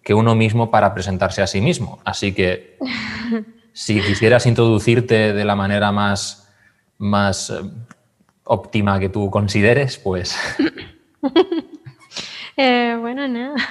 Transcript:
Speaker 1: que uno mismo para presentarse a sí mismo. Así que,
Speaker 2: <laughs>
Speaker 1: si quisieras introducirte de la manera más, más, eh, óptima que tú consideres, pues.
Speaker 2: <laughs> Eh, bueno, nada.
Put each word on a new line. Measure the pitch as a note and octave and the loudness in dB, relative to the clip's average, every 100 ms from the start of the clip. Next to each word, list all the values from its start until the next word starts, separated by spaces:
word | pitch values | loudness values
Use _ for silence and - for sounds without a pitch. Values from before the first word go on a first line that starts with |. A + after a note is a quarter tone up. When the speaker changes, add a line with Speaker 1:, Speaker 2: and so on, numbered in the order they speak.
Speaker 1:
que | - | 2
uno | G#2 A2+ A2+ | 4 4 4
mismo | A2 A#2 A2+ | 2 2 2
para | A2 G2+ | 4 2
presentarse | G2 G2 F#2 F#2+ - | 0 -6 -2 -2 0
a | F#2+ | -2
sí | G2 | 0
mismo. | C3 F3 - - | 0 0 -6 -8
Así | - - G2+ | -8 -4 -4
que, | F#2+ F#2 F2+ - _ B3+ A#3 G#3+ A3 A#3 | 0 0 -2 -8 _ -8 -8 -8 -10 -6
Speaker 2:
<laughs> | A3+ G#3+ - _ | -6 -6 -20 _
Speaker 1:
si | - - G#2+ | -12 -2 0
quisieras | F#2+ F#2+ A2+ A#2+ A#2+ | 0 2 4 4 4
introducirte | A2+ A2+ G#2+ A2+ A#2+ A#2 A2+ G#2+ | 4 4 4 4 2 4 2 2
de | G2+ | 0
la | G#2 G2+ | 0 0
manera | G2 G2+ G#2 | 0 0 0
más, | G2+ G2+ G2 - - _ _ _ _ _ _ | 0 0 -2 -6 -12 _ _ _ _ _ _
más, | G2+ G2+ G2+ F#2+ - | 0 2 2 -2 -6
eh, | F2+ G2 A#2 A#2 - _ _ _ _ | -8 -10 -14 -18 -20 _ _ _ _
óptima | - A2 - G#2+ G2+ G2 | -4 -4 0 0 0 0
que | F#2+ | -2
tú | G#2+ G2+ | -2 -2
consideres, | G#2 G2+ G#2 G#2 B2 C3+ - | 0 0 4 4 4 2 -4
pues. | G2 F#2 F2+ - - - D4+ - - _ _ _ | -4 -4 -4 -6 -8 -2 -4 -4 -18 _ _ _
Speaker 2:
<laughs> | C#4 E4 F4+ E4 - - - _ _ - - - - - | 0 2 2 -2 -8 -20 -20 _ _ -14 -14 -16 -10 0
Eh, | C4 B3 A#3+ A#3 | 2 2 0 -2
bueno, | A#3 B3+ C#4 | -6 -6 -4
nada. | A#3 B3+ C#4+ A3 | -4 -6 -6 -2